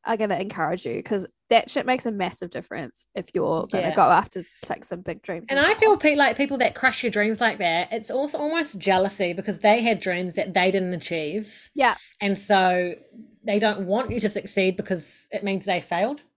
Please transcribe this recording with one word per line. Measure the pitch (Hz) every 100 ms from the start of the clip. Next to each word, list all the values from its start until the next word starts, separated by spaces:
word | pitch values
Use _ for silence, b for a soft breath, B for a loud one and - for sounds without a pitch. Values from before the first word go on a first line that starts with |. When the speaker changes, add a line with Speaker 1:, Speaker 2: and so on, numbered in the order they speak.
| -
Speaker 1:
are | 226
gonna | 214 175
encourage | 196 - 160 180
you, | - 117
'cause | - 202 180 _ _
that | 226 -
shit | - -
makes | 254
a | 254
massive | 208 175 - 180
difference | - - 117 135 - -
if | - 180
you're | 185 - 160 -
gonna | 196 170
Speaker 2:
Yeah. |
Speaker 1:
go | 156
after | 254 170 - 190
s-, | 170 - -
like, | -
some | - 175
big | 185 165
dreams | - 170 220
Speaker 2:
And | 269
Speaker 1:
as |
Speaker 2:
I | 311
Speaker 1:
well. | 415
Speaker 2:
feel | 440 403
pe-, | 302 285
like | 277 226
people | 285 277
that | -
crush | - 262 -
your | 240
dreams | 208 208 220
like | 233 190
that, | 175 165 180
it's | 233 220
also | 247 285 -
almost | 294 330 302 196
jealousy | 190 185 294 - 180
because | 175 202 170
they | 208 226
had | 233 202
dreams | 190 180 185
that | 170 185
they | 185 185
didn't | 190 185
achieve. | 180 - 165 151 190 208 - -
Speaker 1:
Yeah. | - 254 - B _
Speaker 2:
And | 202 196
so | - 196 185 180 180 - _ - - _
they | 220 208
don't | 214 208 185
want | 208 247
you | 214
to | 202
succeed | 208 180 - 185 185
because | 196 180 - - -
it | 208
means | 202 196
they | 190 180
failed. | - 175 214 294 _